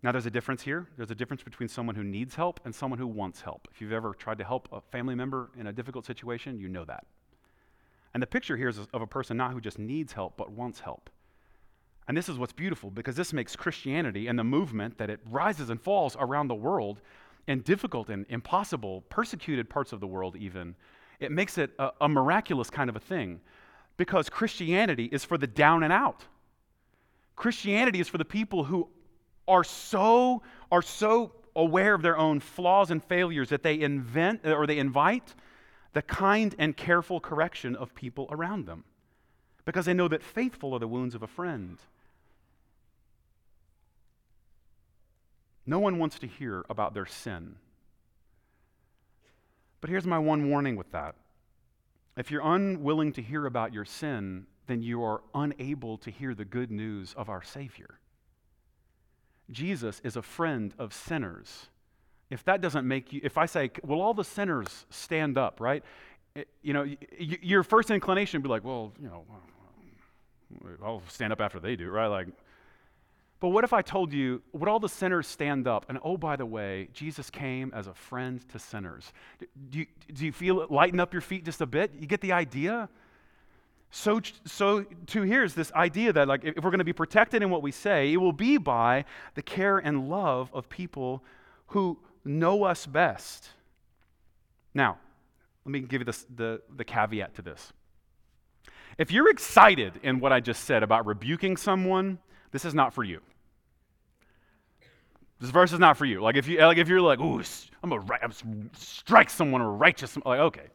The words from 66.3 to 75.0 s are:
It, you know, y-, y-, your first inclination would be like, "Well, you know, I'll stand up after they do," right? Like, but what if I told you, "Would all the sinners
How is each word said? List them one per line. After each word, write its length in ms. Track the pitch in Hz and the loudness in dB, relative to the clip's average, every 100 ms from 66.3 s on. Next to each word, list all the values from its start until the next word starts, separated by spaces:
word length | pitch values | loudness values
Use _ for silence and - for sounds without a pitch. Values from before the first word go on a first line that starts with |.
| - | -16
It, 100 | - _ | -16 _
you 100 | 151 | -2
know, 120 | 143 | -2
y-, 120 | 143 143 - - | -2 -8 -16 -10
y-, 200 | 160 175 | -6 -6
your 220 | 180 196 | 2 4
first 260 | 175 226 226 | 6 6 6
inclination 480 | 208 - 190 202 165 | 2 2 2 2 -2
would 60 | |
be 40 | 135 | 0
like, 140 | 113 | -2
"Well, 300 | 107 127 110 98 | -2 -8 -8 -12
you 60 | 139 | -16
know, 180 | 85 85 104 85 - 98 - - - _ _ _ _ _ 50 - 85 | -16 -18 -20 -20 -20 -20 -20 -20 -20 _ _ _ _ _ -20 -20 -12
I'll 220 | 101 113 87 | -10 -10 -10
stand 240 | - 110 | -6 -4
up 80 | 107 | -2
after 180 | 107 95 | -2 -4
they 160 | 85 | -6
do," 160 | 120 87 | -6 -4
right? 160 | 101 110 | -2 0
Like, 220 | 101 87 - _ _ _ _ _ _ _ _ _ _ | -2 -6 -12 _ _ _ _ _ _ _ _ _ _
but 80 | 180 | 0
what 160 | 190 | 2
if 80 | 240 | 4
I 100 | 226 | 2
told 300 | 185 196 175 | 2 -2 -2
you, 280 | 143 131 127 - | 0 -2 -4 -8
"Would 160 | 156 175 | -4 0
all 100 | 214 | 0
the 100 | 208 | 0
sinners 380 | - | -4